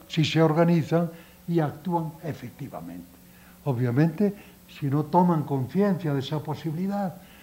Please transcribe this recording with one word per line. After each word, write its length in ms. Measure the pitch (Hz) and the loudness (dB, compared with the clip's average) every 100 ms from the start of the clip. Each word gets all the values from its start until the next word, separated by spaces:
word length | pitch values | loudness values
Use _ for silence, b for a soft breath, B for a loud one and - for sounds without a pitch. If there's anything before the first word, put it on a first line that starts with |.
| - | -6
si 160 | - | 0
se 160 | 151 156 | 2 4
organizan 720 | 160 160 170 170 135 160 170 B B B - | 4 6 4 4 4 0 0 B B B -2
y 120 | 170 | 0
actúan 520 | 147 - 185 175 160 - | 0 -4 -4 -2 -2 -8
efectivamente. 840 | 165 113 120 - 135 87 85 87 - - b b b b | -10 -10 -12 -14 -12 -12 -14 -14 -16 -20 b b b b
Obviamente, 680 | 147 120 123 120 165 156 208 202 B B - | -4 0 0 4 2 2 -2 -2 B B -20
si 180 | - 139 | -8 -2
no 180 | 143 | 0
toman 380 | 151 175 180 160 | 2 4 4 2
conciencia 720 | 131 139 123 185 202 175 160 | 0 -2 -2 0 0 0 -2
de 60 | 139 | -2
esa 200 | - 156 | -2 -6
posibilidad, 760 | 151 147 165 156 190 202 190 - B B | -6 -8 -6 -6 -4 -4 -6 -8 B B